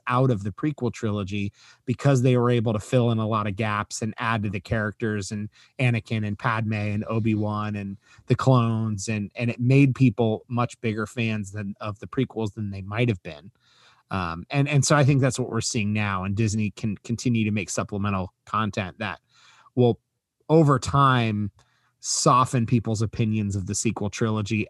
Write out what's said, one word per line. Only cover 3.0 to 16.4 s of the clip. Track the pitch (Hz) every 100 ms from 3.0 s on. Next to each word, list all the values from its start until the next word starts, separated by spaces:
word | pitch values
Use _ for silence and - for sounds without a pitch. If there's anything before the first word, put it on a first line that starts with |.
| 117
in | 113
a | 107
lot | 110 104
of | 95
gaps | 110 104 104 -
and | 110 -
add | 117 113
to | 104
the | 98
characters | - 113 107 - 113 107 95
and | 104 104 _ _ -
Anakin | 123 117 - 110 107
and | 101
Padme | 127 110 107
and | 110 104 104 107
Obi-Wan | 113 110 107 107 104 104 104
and | 101 98 _ - -
the | 123
clones. | - 127 117 113 110 101 107
And, | 107 101 -
and | 120
it | 117
made | 123 135 139 123
people | 131 104 113 110 -
much | 120 120 -
bigger | 117 107 107
fans | 123 113 107 95
than, | 101 101 -
of | 107 101
the | 95
prequels | - 123 110 110
than | 113 104
they | 98
might | 95 107 120
have | 98
been. | 90 73 95 _ _ _ _ _ -
Um, | 95 85 85 -
and, | 139 139
and | 143 127
so | 147
I |
think | 135 139
that's | 131 -
what | 120
we're | 113
seeing | - 123 101
now, | 107 104 95 95
and |
Disney | 98